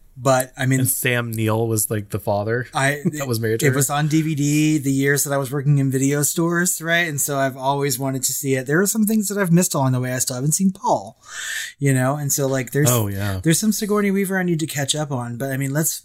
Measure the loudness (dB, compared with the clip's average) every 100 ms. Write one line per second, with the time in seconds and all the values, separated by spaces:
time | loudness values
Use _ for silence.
0 | -20 -4 2 2 0 -4 0 2 2 0
1 | 0 0 -2 -2 0 0 0 0 -2 -4
2 | -4 -6 -2 -2 0 -4 -4 -2 0 0
3 | -2 -2 -2 -2 -2 0 2 2 0 0
4 | 2 2 0 0 0 2 2 2 2 2
5 | 2 2 0 -2 -2 -2 2 2 2 2
6 | 2 2 0 0 0 0 0 -2 0 0
7 | 0 -2 -2 0 -2 -2 -2 0 0 -2
8 | -2 -2 -4 -4 -2 -2 2 2 2 2
9 | 2 0 0 -2 4 4 4 2 0 0
10 | -2 -2 -2 -2 -2 0 0 0 0 0
11 | -2 -16 -16 -12 -8 -8 -10 -2 0 2
12 | 2 0 -2 -2 0 -2 -2 2 4 4
13 | 0 -2 -4 0 0 2 2 0 0 0
14 | 2 0 0 0 0 0 -2 -4 -2 -2
15 | -4 -4 -6 -6 -6 -4 -2 -2 -2 -4